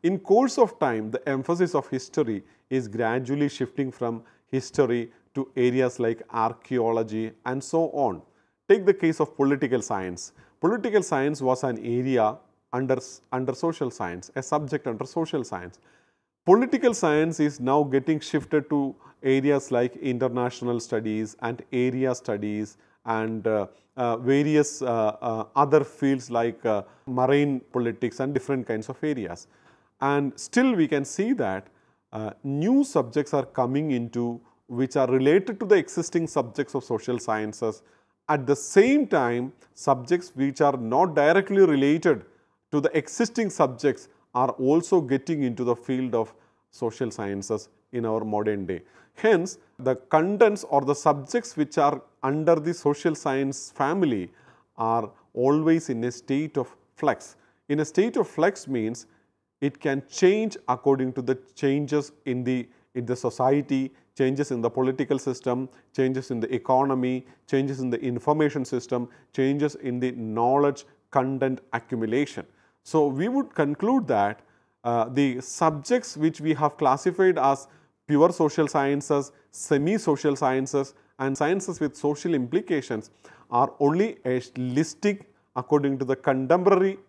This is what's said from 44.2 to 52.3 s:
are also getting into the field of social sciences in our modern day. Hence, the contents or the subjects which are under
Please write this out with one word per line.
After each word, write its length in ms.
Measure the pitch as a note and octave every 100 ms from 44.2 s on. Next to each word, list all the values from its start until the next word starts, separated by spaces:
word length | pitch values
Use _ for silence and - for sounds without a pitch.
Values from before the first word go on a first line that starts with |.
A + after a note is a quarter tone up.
| _
are 180 | B2 B2+
also 500 | - C3 D#3+ E3+ F#3
getting 420 | C3+ C3+ - D#3
into 200 | C3 A#2
the 120 | A#2+ A#2
field 400 | - C3 B2+ A2+
of 180 | G#2+ - _ _ _
social 380 | - A#2 - A#2+
sciences 560 | - G2+ G2 G2 G#2 - _ _
in 140 | B2 A#2
our 180 | A2
modern 420 | G#2+ G#2 G#2+ G2+ F#2
day. 160 | F2 - _ _ -
Hence, 420 | A3 F#3+ F#3 - _ -
the 160 | B2+ B2+
contents 680 | - D#3 F3 G#3 A3 G#3 -
or 120 | C#3+
the 120 | C3
subjects 640 | C#3+ D#3 C#3+ C3+ A#3+ - -
which 200 | D3 -
are 220 | C#3+ C#3+ - _
under 340 | C3+